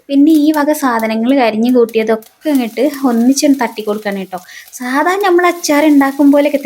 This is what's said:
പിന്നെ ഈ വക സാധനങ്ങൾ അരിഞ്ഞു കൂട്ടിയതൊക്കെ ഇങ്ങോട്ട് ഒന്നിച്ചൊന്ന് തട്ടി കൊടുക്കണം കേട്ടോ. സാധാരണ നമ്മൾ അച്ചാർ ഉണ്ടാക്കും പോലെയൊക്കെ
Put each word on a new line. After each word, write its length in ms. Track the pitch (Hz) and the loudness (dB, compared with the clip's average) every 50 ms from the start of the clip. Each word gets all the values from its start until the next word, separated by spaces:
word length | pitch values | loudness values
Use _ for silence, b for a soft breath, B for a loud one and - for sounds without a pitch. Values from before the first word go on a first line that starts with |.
| _ | _
പിന്നെ 240 | - 277 277 285 311 | -2 0 2 4 4
ഈ 200 | 320 302 285 311 | 4 4 2 2
വക 200 | 311 302 285 302 | 0 0 0 -2
സാധനങ്ങൾ 680 | 302 294 285 262 233 226 220 220 220 220 226 240 277 285 | -2 -2 -2 -2 -2 -2 -2 -4 -4 -2 -2 0 0 2
അരിഞ്ഞു 320 | 247 220 214 214 226 247 | 0 0 0 0 0 0
കൂട്ടിയതൊക്കെ 800 | 254 247 233 233 226 226 220 220 226 220 220 - _ _ - 311 | 2 2 2 0 0 -2 -2 -2 -2 -4 -6 -12 _ _ -4 -2
ഇങ്ങോട്ട് 400 | 294 269 240 226 220 269 269 302 285 277 269 | -2 -2 -2 -4 -4 -2 -2 -2 -2 -2 -2
ഒന്നിച്ചൊന്ന് 520 | 262 233 226 233 247 269 269 - 294 277 269 | 0 0 2 2 2 2 2 2 2 2 2
തട്ടി 200 | 240 220 - - | 0 -4 -6 -6
കൊടുക്കണം 360 | 214 208 208 214 214 208 196 | -6 -6 -6 -6 -6 -6 -6
കേട്ടോ. 220 | 196 190 185 185 175 - B B B B B B | -6 -8 -10 -12 -14 -14 B B B B B B
സാധാരണ 480 | - 254 247 254 285 320 349 370 392 403 | -12 -8 -4 -2 -2 -2 -2 -2 -2 0
നമ്മൾ 180 | 381 349 349 349 | 0 2 2 2
അച്ചാർ 400 | 349 339 349 - - 294 285 302 | 0 -2 -2 -2 -2 0 2 2
ഉണ്ടാക്കും 460 | 311 294 277 277 269 269 277 294 285 | 4 4 4 2 2 0 2 2 4
പോലെയൊക്കെ 280 | 277 285 285 294 294 277 - | 4 4 2 0 0 -2 -4